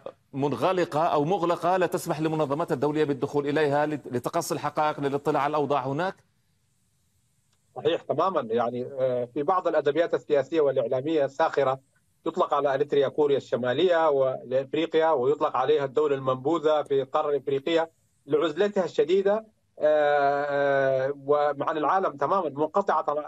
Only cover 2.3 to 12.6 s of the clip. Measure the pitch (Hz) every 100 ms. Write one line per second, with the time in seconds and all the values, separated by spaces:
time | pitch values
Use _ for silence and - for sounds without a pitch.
2.3 | 156 147 143 165 151 143 151 151 139 147
3.3 | 147 143 147 151 143 151 147 - 120 143
4.3 | 170 160 156 151 - 151 151 143 139 156
5.3 | 147 139 151 143 143 127 139 190 - _
6.3 | _ _ _ _ _ _ _ _ _ _
7.3 | _ _ _ _ - 147 165 - 135 175
8.3 | 175 120 117 117 123 127 139 131 123 123
9.3 | - 147 185 170 165 143 143 165 160 -
10.3 | 143 131 165 143 131 113 131 139 160 139
11.3 | - 165 - 131 135 _ _ _ _ -
12.3 | 180 165 147